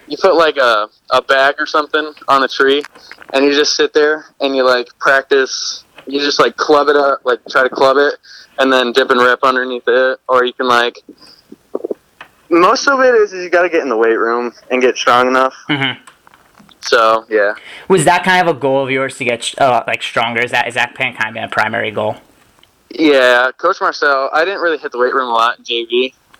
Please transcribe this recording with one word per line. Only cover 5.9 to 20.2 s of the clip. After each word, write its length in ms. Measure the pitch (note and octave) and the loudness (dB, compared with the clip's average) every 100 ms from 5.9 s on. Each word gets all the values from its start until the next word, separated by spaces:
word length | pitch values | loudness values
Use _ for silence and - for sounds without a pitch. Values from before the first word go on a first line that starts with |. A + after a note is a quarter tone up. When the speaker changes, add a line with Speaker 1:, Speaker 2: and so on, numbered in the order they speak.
| - - | -20 -8
Speaker 1:
You 120 | C#3+ | -4
just, 200 | C#3+ C3+ | -2 0
like, 180 | B2+ - | 0 0
club 300 | - D3 C#3+ | 0 2 4
it 80 | D3 | 2
up, 240 | C#3 C3+ | 2 0
like, 160 | B2+ A#2+ - | -2 -4 -2
try 140 | C#3 | -2
to 80 | B2+ | 0
club 280 | - C3+ C3+ | 2 2 4
it, 180 | C#3+ - - - - - | 0 -2 -14 -20 -14 -2
and 160 | C3+ | 0
then 200 | C3 B2 | 2 0
dip 180 | A#2+ B2+ | 0 0
and 100 | B2+ | 2
rip 220 | B2 B2 | 2 2
underneath 440 | C3+ B2+ B2+ B2 - | 2 0 -2 -6 0
it. 320 | B2 C3 C3 - | 2 2 -2 -2
Or 160 | B2+ | 0
you 100 | B2 | 0
can, 140 | - B2+ | -2 0
like, 360 | A#2+ A#2+ - _ - - _ - - _ - - - _ _ - _ - | 0 0 -6 _ -20 -20 _ -20 -20 _ -10 -10 -12 _ _ -20 _ -2
most 380 | E3+ F3+ B3+ - | 2 2 2 0
of 120 | C#4 | 2
it 120 | B3+ | 2
is, 180 | A#3 G#3 | 2 0
is 100 | F#3 | -4
you 60 | F3+ | -2
gotta 180 | E3+ F3+ | 0 0
get 120 | E3 | 0
in 80 | C#3+ | -2
the 80 | A2+ | 0
weight 200 | A2+ A2+ | 2 2
room 340 | A2+ A#2+ A#2+ - - | 0 -2 -6 -10 -6
and 100 | B2+ | 0
get 160 | B2+ A#2 | 0 0
strong 300 | - B2 B2+ | 0 2 2
enough. 260 | C3 C3 - - | 2 0 -4 -8
Speaker 2:
Mm-hmm. 320 | D3 C3+ B2 - _ _ _ _ _ _ _ | -6 -6 -8 -16 _ _ _ _ _ _ _
Speaker 1:
So, 440 | - B2 A2+ A2+ - | -2 2 2 2 0
yeah. 240 | G#2+ G2+ G#2+ - - - | 0 0 -4 -14 -12 -2
Speaker 2:
Was 180 | F#3+ D3+ | 2 2
that 180 | F3 | 2
kind 240 | F3+ F#3 E3+ | 2 2 2
of 80 | C#3 | 0
a 40 | |
goal 240 | C3+ C3+ | 0 0
of 60 | C3+ | -2
yours 280 | C3 C3+ - | -4 -4 -6
to 80 | A#2+ | -4
get, 280 | A#2 - - | -4 -6 0
uh, 220 | C#3 A#2+ - | 2 2 -2
like, 160 | A#2 | -6
stronger? 400 | - - | -4 -4